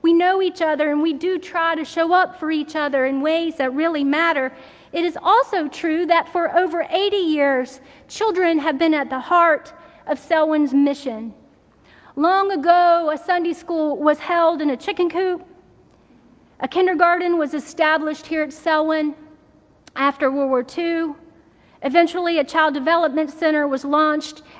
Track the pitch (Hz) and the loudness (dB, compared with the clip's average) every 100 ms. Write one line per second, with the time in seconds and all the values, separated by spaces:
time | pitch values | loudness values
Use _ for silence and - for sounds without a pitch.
0 | 330 339 359 381 370 - 320 302 302 294 | 4 4 4 2 -2 -2 -2 0 0 0
1 | 320 277 339 370 - 349 330 320 311 339 | 0 -2 -2 -4 -4 -2 -2 -2 -4 -2
2 | 330 359 359 320 311 311 302 311 294 269 | 2 2 2 -4 -4 -4 -4 -4 -2 0
3 | 262 269 302 330 330 311 262 262 330 302 | 0 0 0 0 -2 -2 -4 0 -2 0
4 | 277 294 339 302 262 - - - - 349 | 0 0 0 0 -4 -8 -20 -20 -10 -4
5 | 339 - 330 440 539 381 302 - 330 311 | -4 -2 2 4 2 -2 -4 -6 -4 -2
6 | 330 330 320 359 339 339 370 330 311 359 | 2 2 2 -2 0 0 0 -2 -2 -2
7 | 403 403 339 302 277 262 254 - - - | 0 0 0 2 2 0 -4 -10 -20 -20
8 | - - 440 359 349 320 302 277 330 302 | -18 -4 -2 2 2 2 0 0 2 2
9 | 254 262 - 349 339 302 - - - - | -2 -6 0 4 4 2 -4 -20 -20 -18
10 | - 285 - 320 311 302 294 269 285 277 | -6 -6 0 0 2 2 2 4 2 0
11 | 277 220 226 - _ _ _ _ _ - | -8 -10 -12 -16 _ _ _ _ _ -20
12 | - - 320 381 392 370 320 349 349 339 | -14 -2 2 2 2 0 4 4 6 4
13 | 320 302 302 359 339 330 - 330 302 277 | 2 -4 -2 -2 -2 -4 -4 -2 -2 0
14 | 294 302 - 339 330 320 294 262 - - | 0 0 0 2 2 2 -2 -2 -6 -2
15 | 349 330 370 359 - - _ _ _ _ | -2 0 -2 -4 -10 -20 _ _ _ _
16 | _ _ _ _ _ _ 262 339 370 320 | _ _ _ _ _ _ -4 2 2 4
17 | 349 349 359 349 294 302 - - 311 311 | 4 2 0 0 0 -4 -8 0 2 2
18 | 302 302 - 320 302 - 339 311 311 311 | -2 -8 -6 -4 -4 -4 -2 0 0 0
19 | 302 294 - - _ _ _ _ - - | -2 -6 -20 -20 _ _ _ _ -16 -2
20 | 277 269 269 277 277 254 254 - 339 330 | -2 0 -2 0 0 -2 -2 -4 -2 -2
21 | 330 285 - _ _ _ _ _ - 311 | -4 -8 -18 _ _ _ _ _ 0 2
22 | 339 349 349 330 277 330 311 285 269 339 | 2 0 0 0 0 2 2 0 0 2
23 | 320 285 302 294 320 302 285 262 277 294 | 2 0 -4 -2 0 2 0 -2 0 2
24 | 311 302 302 - - | 2 0 -6 -16 -20